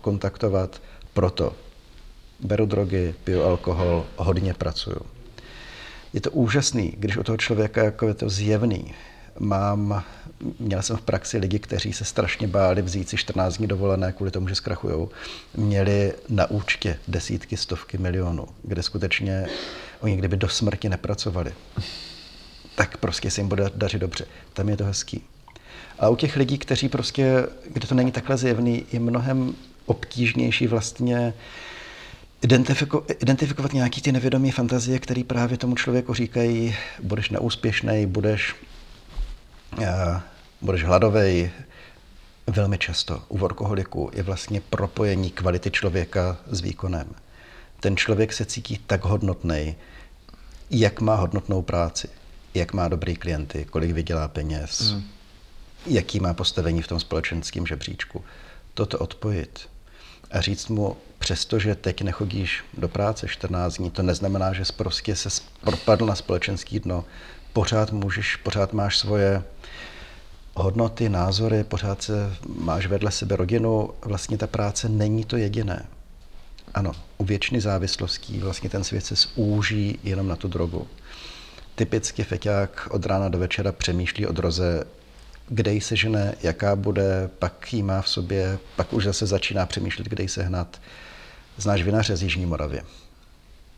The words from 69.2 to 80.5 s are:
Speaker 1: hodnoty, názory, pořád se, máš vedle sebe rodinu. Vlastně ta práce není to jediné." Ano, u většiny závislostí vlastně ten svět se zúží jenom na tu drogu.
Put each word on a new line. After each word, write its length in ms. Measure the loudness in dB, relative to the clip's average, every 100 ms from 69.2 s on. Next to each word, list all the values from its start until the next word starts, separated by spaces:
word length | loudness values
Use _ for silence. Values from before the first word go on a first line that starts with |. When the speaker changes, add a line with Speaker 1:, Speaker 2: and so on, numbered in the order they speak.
| 4 2 -2 -12 -16 -16 -14 -16 -16 -18 -18 -20 -10
Speaker 1:
hodnoty, 560 | -2 0 2 0 2 2
názory, 540 | 2 2 2 4 2
pořád 380 | 2 -2 -2 -2
se, 320 | -2 -2 -2 -4 -8 -4
máš 280 | -2 0 0
vedle 240 | 2 2
sebe 240 | 0 0 0
rodinu. 540 | 2 2 4 2 0 -4
Vlastně 360 | -6 -4 -2 -2
ta 100 | 0
práce 420 | 0 -2 0 0
není 340 | 2 2 2 0
to 120 | 0
jediné." 480 | 0 0 -2 -4 -8 -16 -18 -20 -18 -18 -16 -18 -6
Ano, 180 | -2 -2 -4 -10 -4
u 60 | 0
většiny 360 | 0 0 0
závislostí 800 | 2 0 0 -2 -4 -4 -6 -4
vlastně 300 | -4 -4 -4
ten 140 | -4
svět 220 | -2 -2 -2
se 100 | 0
zúží 840 | 0 2 2 2 2 2 0 -2
jenom 240 | -2 -2 0
na 80 | -2
tu 120 |
drogu. 400 | -2